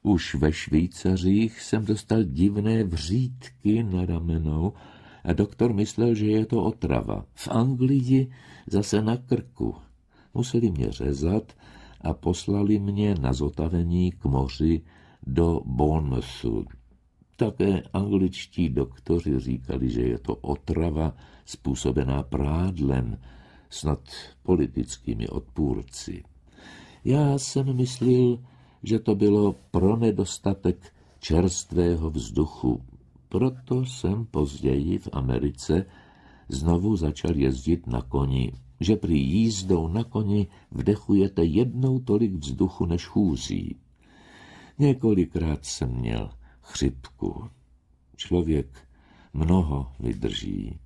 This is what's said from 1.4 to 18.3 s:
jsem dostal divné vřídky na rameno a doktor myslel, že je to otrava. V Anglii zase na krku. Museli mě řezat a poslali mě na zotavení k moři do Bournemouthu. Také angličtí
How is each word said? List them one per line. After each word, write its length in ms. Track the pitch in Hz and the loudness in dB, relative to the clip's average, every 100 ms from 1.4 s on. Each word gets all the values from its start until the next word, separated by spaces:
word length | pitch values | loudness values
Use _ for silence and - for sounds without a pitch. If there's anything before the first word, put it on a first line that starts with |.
| 113 - | 2 -4
jsem 240 | - 110 | -4 -2
dostal 380 | 107 107 - 110 | 0 -2 0 0
divné 600 | 95 65 101 104 107 113 | 2 2 2 2 0 0
vřídky 960 | 98 82 78 113 127 - - _ 104 107 | 0 -4 -2 -2 -2 -6 -18 _ 0 0
na 220 | 113 90 | 0 -2
rameno 680 | 90 85 82 80 78 78 92 - - - - - | 0 -2 -2 -2 0 0 -2 -4 -20 -20 -20 -10
a 80 | - | -2
doktor 400 | 87 104 - 120 | 0 0 0 0
myslel, 420 | 101 107 - 120 | 2 -2 0 0
že 120 | 110 107 | 2 2
je 200 | 107 113 | 2 2
to 180 | 117 | 0
otrava. 640 | 110 - 73 62 52 50 - | 0 -2 -2 0 -2 -6 -8
V 140 | - - | -16 -4
Anglii 840 | 113 127 127 131 139 123 131 131 - - - - | 0 0 2 2 2 4 2 2 -8 -20 -20 -2
zase 360 | 98 101 104 | -2 2 0
na 140 | 110 120 | 2 -2
krku. 580 | - 117 - - 55 - - _ _ _ _ | -2 -2 -2 -6 -6 -6 -16 _ _ _ _
Museli 360 | - 120 120 113 | -6 -2 0 0
mě 220 | 73 55 | 0 -4
řezat 600 | - 65 67 80 104 - - - - - - | -2 -4 0 0 0 -2 -20 -20 -20 -20 -8
a 120 | 82 | -6
poslali 640 | - 82 87 - 101 101 104 | -2 -2 -2 0 0 2 2
mě 360 | 98 101 104 92 | 0 0 0 0
na 120 | 64 | 0
zotavení 800 | 64 71 - 80 87 85 87 90 | 0 -2 -2 -2 0 2 2 2
k 120 | - | 0
moři 580 | - 67 67 - 80 82 - - - _ - | 0 0 -2 0 0 0 -4 -20 -20 _ -4
do 340 | 67 85 82 | 2 2 2
Bournemouthu. 1000 | - 64 76 78 73 62 - - 60 53 - - _ _ _ _ _ - | -2 0 2 2 0 -4 -4 -6 -4 -4 -6 -14 _ _ _ _ _ -2
Také 460 | 110 - 101 95 - | -2 2 2 2 -2
angličtí 760 | 98 101 98 92 | -4 0 2 2